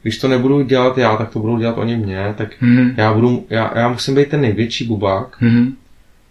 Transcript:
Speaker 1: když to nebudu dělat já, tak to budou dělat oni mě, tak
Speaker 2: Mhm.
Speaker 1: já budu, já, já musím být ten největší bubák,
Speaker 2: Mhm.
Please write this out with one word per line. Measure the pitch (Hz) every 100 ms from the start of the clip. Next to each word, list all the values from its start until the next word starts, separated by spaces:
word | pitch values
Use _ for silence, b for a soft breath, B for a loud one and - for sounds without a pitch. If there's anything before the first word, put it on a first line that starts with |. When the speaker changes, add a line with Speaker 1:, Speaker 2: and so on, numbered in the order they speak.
Speaker 1:
když | 113 -
to | 131
nebudu | 127 131 143
dělat | 127 131 127 131
já, | 113 110
tak | 98
to | 113
budou | 110 113
dělat | 117 113
oni | 113 117
mě, | 101 95 101 107
tak | 104 -
Speaker 2:
Mhm. | 123 127 123 120
Speaker 1:
já | 107
budu, | 107 123 123 -
já, | 110 110 113
já | 117
musím | 120 -
být | 135 143
ten | 147
největší | 127 101 117 - 117
bubák, | 104 101 95 - -
Speaker 2:
Mhm. | 117 120 127 135 _ - _ _ _